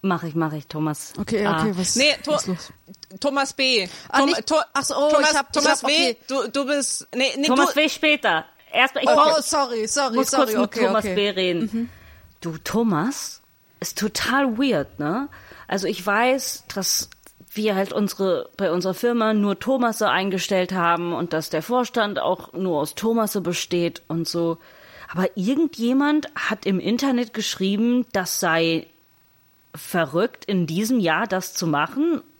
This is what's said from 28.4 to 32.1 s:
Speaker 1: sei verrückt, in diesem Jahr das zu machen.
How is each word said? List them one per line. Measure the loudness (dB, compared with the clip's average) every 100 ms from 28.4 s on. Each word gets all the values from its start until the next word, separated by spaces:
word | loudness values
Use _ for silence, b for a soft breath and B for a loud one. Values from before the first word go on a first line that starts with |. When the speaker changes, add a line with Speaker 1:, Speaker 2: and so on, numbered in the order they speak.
Speaker 1:
sei | 0 2 2 0 -4 _ _ _ _ _ _ _ _
verrückt, | -18 -4 -2 0 0 -2 -4
in | -2 0 0
diesem | 0 2 2
Jahr | 2 0 0
das | -4 -4
zu | -4 -2
machen. | 0 0 0 0